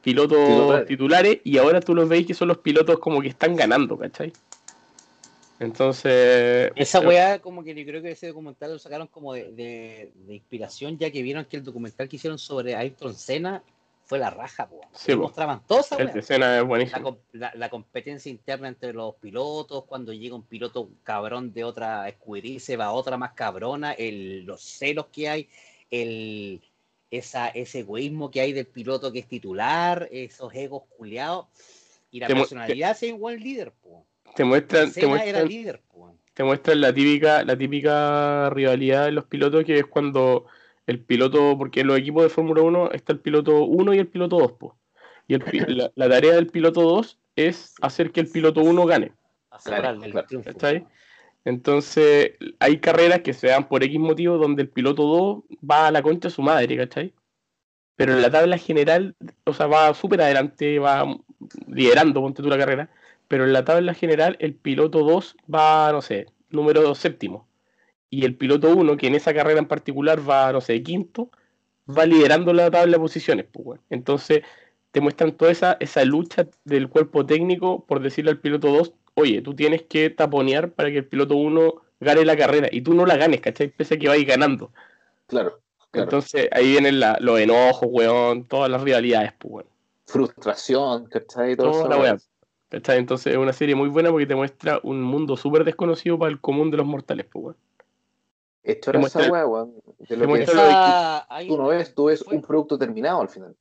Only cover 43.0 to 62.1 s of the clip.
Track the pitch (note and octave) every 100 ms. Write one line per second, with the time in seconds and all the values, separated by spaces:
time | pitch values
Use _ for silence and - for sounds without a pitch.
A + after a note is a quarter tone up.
43 | - D3 - D3+ D3 D3+ D3 E3 G3 G3
44 | F#3 F3+ F3 F3 B2+ - - _ _ _
45 | - _ _ C3+ - D3+ C3+ B2+ A#2+ -
46 | B2+ B2+ D3+ E3+ E3+ F3 E3 E3 E3 F#3
47 | A3+ _ _ - D#3+ F3 - _ C#3 -
48 | E3 E3+ E3 E3 D#3+ D#3 D#3+ F3 E3+ D3+
49 | - _ _ _ _ G#2+ - G#2 B2+ A2
50 | G#2+ G2+ - C3 A2 - C#3+ D#3+ - _
51 | _ _ _ _ - B2 B2+ C#3+ C#3+ -
52 | D3+ D3 - - - - C#3+ D3 - E3
53 | E3+ F3+ F3 B2 B2+ C3 C3+ C3+ C3+ D#3
54 | D#3+ D#3 F3 E3+ D3+ C#3+ C3+ - B2+ C#3+
55 | D3 E3 G3 G#3 _ - C#3+ D3 D#3 D3+
56 | D3 E3+ F3+ E3+ C#3 D#3 B2 B2+ B2+ -
57 | F3+ _ _ _ _ _ _ _ _ -
58 | B2+ C3 B2 D#3 F3 F3 - D#3 D3 E3+
59 | F#3+ - - _ - - D3 D#3 D#3 D3
60 | G3 F#3+ D3+ C#3 C#3+ _ D3 D3 C#3 C#3
61 | C#3 - _ - - - - C3 B2 B2
62 | D#3+